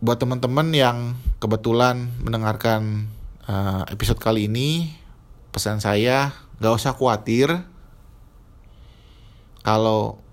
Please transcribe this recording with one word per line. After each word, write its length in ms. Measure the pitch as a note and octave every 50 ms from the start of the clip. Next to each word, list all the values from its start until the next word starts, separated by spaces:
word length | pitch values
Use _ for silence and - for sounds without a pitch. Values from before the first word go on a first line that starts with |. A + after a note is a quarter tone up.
buat 180 | A#2 A#2 A#2+ A#2
teman-teman 540 | B2+ B2 B2+ B2 B2+ B2 C3 D3 D#3 E3 D#3
yang 400 | C#3+ C3 A#2+ A#2+ A#2+ A#2+ A#2+ B2 B2 B2 - - -
kebetulan 720 | - G#2+ A2 A2 - A#2+ A#2 A#2+ B2 B2+ B2 B2 B2 A#2+ A#2+ A#2+
mendengarkan, 840 | - A2+ A2+ A2 A2 G#2+ G#2+ G#2+ - A2+ A2 A2 A2 G#2+ G#2+ G#2+ G#2+ A2 - - - - - - -
eh, 360 | - G2+ G2 G2 G2 F#2+ F#2+ - - G#2
episode 240 | G#2+ G#2+ A2 A2 -
kali 320 | - A2 A2+ A2 G#2 G#2+
ini, 420 | A2 B2 C3+ D3 D#3+ E3+ E3 D#3 D#3+ - - - - - - - - - - - -
pesan 240 | - - G#2 G#2+ G#2+
saya, 560 | G#2 G#2 G#2 G#2 A2+ B2 B2+ C3+ C#3 C#3 - - - - - -
nggak 140 | A2 A2+ A#2
usah 180 | G#2+ - C#3
khawatir 560 | B2+ - C3 B2 G#2+ G#2 - A2 A2+ B2 C#3 D3+ E3+ F3 F3+ - - - - - - - - - - - - - - - - - - - - - - - - - - - - - - - - - - - - - - - -
kalau 560 | A2 A2 A2 A2 A2 A2 G#2+ G#2+ A2 A2 - - -